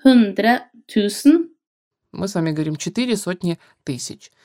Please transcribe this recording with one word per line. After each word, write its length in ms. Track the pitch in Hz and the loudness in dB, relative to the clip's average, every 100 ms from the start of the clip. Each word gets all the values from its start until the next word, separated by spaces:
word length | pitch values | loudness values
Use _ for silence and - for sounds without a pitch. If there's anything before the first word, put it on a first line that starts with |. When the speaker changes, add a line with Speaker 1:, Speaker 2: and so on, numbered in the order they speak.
Speaker 1:
хундре 680 | 269 247 202 190 214 247 - _ - | 4 6 4 2 0 0 -4 _ -6
тусен. 640 | 220 202 - 285 330 330 _ _ _ _ _ _ | -2 -2 2 4 4 2 _ _ _ _ _ _
Speaker 2:
Мы 160 | - 190 | -10 -6
с 80 | 185 | -4
вами 160 | 160 | -2
говорим 240 | 151 156 151 | -2 -4 -6
«четыре 400 | 175 208 247 208 | -6 -4 -2 -4
сотни 420 | 175 180 175 165 _ _ | -4 -6 -4 -6 _ _
тысяч». 480 | - 123 - - - _ | -10 -8 -10 -14 -20 _